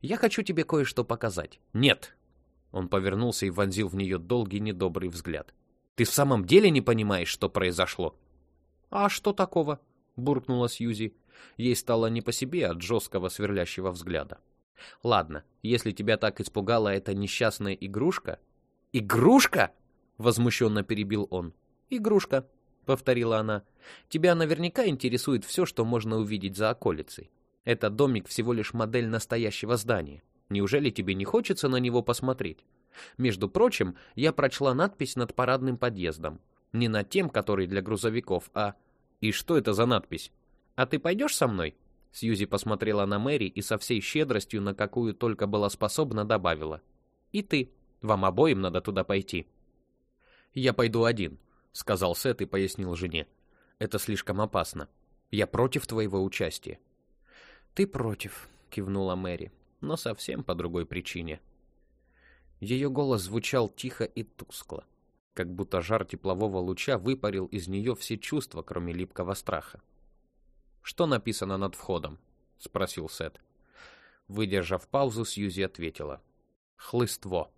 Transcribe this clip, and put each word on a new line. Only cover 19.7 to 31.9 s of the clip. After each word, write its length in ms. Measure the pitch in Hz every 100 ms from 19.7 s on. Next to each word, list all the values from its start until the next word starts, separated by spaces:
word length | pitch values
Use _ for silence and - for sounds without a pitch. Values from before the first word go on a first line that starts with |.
| _ _ _ _ _
возмущенно 680 | 113 110 120 110 113 104
перебил 440 | 98 107 101 104 101
он. 240 | 92 87 - _ _ _
"Игрушка", 560 | 254 214 208 - 135 127 _ _ _ -
повторила 520 | 135 - 123 117 110
она. 260 | 110 104 - _ - - _
"Тебя 260 | 156 175 170
наверняка 500 | 160 156 175 214 226
интересует 600 | 139 127 117 - 127 -
все, 200 | - 180
что 200 | - 113
можно 320 | 120 107 110
увидеть 400 | 104 107 95 95
за 120 | 110
околицей. 600 | 123 117 80 76 - - _ _ _
Этот 320 | - 117 110 107
домик 320 | 139 117 -
всего 260 | - 117
лишь 200 | 120 104
модель 340 | 117 110 123 117
настоящего 680 | 113 - 117 110 - 107 120
здания. 460 | 101 110 76 73 _ _ _
Неужели 400 | 101 101 139 143
тебе 240 | 110 92
не 120 | 95 98
хочется 440 | 220 240 185 143
на 80 | 127
него 240 | 123